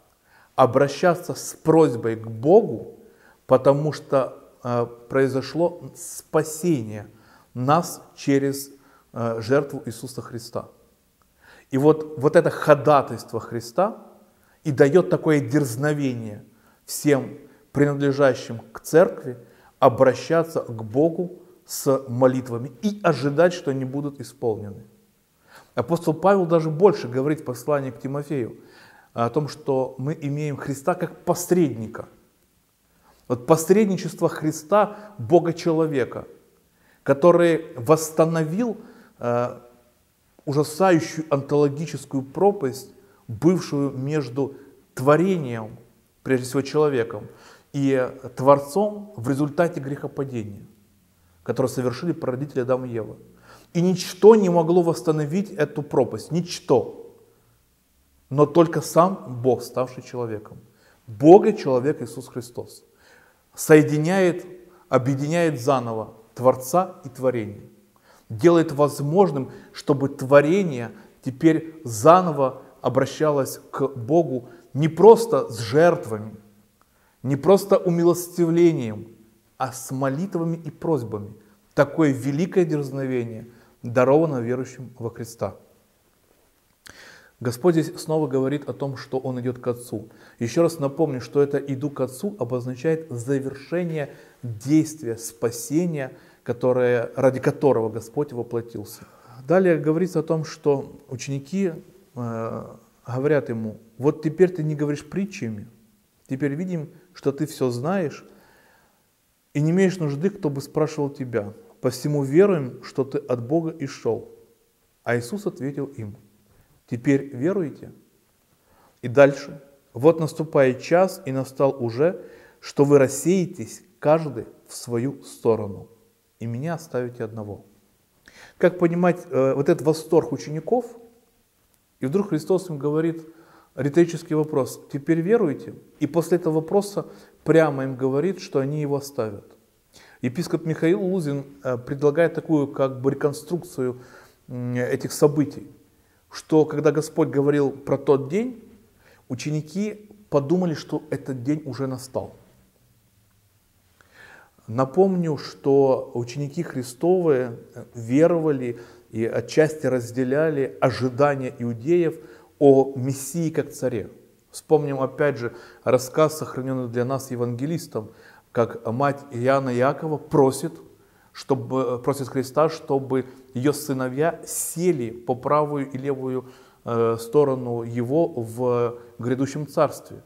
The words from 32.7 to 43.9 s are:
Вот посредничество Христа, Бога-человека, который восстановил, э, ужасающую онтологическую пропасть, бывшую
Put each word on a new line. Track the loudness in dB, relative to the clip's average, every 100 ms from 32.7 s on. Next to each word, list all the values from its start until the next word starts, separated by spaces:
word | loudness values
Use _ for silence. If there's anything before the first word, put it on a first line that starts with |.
| _ _ _ _ _ -6
Вот | -6 4
посредничество | 2 6 4 4 0 -6 -2 -4
Христа, | -2 -4 -6 0 2 2 -4 -18 -12
Бога-человека, | 2 2 2 -4 -2 0 0 0 -2 -4 -14 -20 _ _ _ _ _ _
который | -2 4 6 6 4 2 -2 -10
восстановил, | 2 2 2 2 2 2 -2 -2 -4 -4 -12 -20 -20 -8
э, | -2 -2 -2 -6 -20 _ _ _ _ _ _ _
ужасающую | -4 -2 -2 2 4 4 2 -8 -4
онтологическую | -4 0 2 2 0 -8 -10 -6 -6
пропасть, | -6 0 0 0 -4 -6 -14 -20 _ _ -14
бывшую | 0 2 2 0 -2 -2